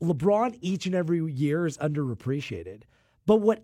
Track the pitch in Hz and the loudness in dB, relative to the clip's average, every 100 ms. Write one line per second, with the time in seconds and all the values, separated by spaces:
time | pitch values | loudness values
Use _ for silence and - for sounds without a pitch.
0 | 165 143 180 208 247 233 180 190 185 180 | -2 0 2 2 0 -4 -4 -4 -2 -2
1 | 165 170 160 131 147 160 170 - 151 147 | 0 0 -2 -2 0 0 -2 -2 -2 -2
2 | 135 113 123 143 - 95 87 107 _ _ | -4 -4 -4 -4 -6 -10 -10 -16 _ _
3 | _ _ - 214 208 220 | _ _ 4 4 4 2